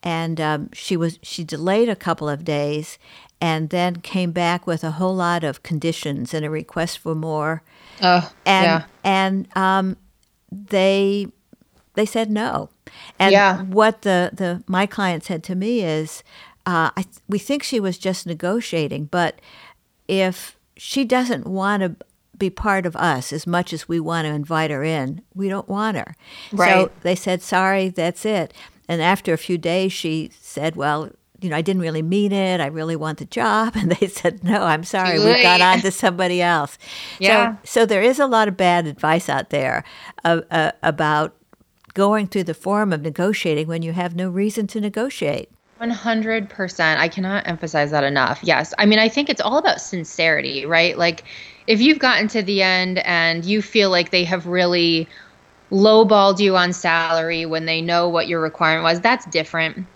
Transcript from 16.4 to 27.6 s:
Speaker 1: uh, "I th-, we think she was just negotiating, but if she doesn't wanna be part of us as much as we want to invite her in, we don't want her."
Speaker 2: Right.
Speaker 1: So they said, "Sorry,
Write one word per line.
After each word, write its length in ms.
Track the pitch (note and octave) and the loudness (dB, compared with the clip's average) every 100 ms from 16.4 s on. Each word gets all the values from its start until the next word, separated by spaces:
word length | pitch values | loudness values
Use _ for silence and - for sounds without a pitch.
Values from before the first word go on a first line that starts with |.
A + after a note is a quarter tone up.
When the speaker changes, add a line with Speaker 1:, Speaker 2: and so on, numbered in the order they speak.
| - _ - | -20 _ -2
Speaker 1:
uh, 260 | F3 D#3+ - | 0 0 -2
"I 60 | |
th-, 120 | F#3+ - _ | -8 -10 _
we 120 | G#3 | -6
think 240 | - C#4+ | -2 -4
she 160 | - B3 | -2 -2
was 180 | G3 F#3 | -2 -2
just 300 | F#3+ F#3 F3+ | -4 -4 -6
negotiating, 800 | D#3+ F3 A3 A#3 E3 D3+ C#3 D3 | -6 -2 -4 -2 -4 -4 -4 -4
but 340 | F3+ E3+ - - - - _ _ _ _ | -2 -2 -4 -18 -20 -20 _ _ _ _
if 500 | F#3+ F#3 F3+ - _ _ _ | 0 0 -2 -12 _ _ _
she 260 | - - B3+ | -6 -2 2
doesn't 420 | B3+ B3 A#3 - | 2 0 -4 -4
wanna 480 | F#3+ G3 G#3 F#3 - - _ _ _ | -4 0 0 -2 -4 -18 _ _ _
be 120 | G3 | -4
part 360 | F#3 G#3+ G3 F3+ | -2 -2 0 -2
of 100 | D#3+ | -2
us 380 | F3 C3 B2+ | 0 0 -4
as 120 | D3+ F3 | -8 -2
much 260 | F3 F3+ | -2 -2
as 140 | D#3+ - | -8 -4
we 100 | E3+ | -4
want 260 | D#3+ E3 D#3 | -2 -4 -2
to 60 | |
invite 380 | D3+ D3 D#3+ D#3+ | -4 -2 -2 -2
her 120 | C#3+ | -2
in, 380 | D3+ D#3+ C3 D3+ - | -2 -2 -4 -8 -14
we 160 | F#3 G3 | -6 -4
don't 180 | G3 - | -4 -6
want 280 | G3 A3 F3+ | -4 -2 -4
her." 180 | - - - - - | -8 -14 -20 -20 -10
Speaker 2:
Right. 220 | G3 F3 | 0 4
Speaker 1:
So 180 | F#3 F#3 - | 4 2 -2
they 140 | F3 F3+ | -2 -2
said, 260 | - F#3 | -2 -4
"Sorry, 480 | - F3+ | -2 0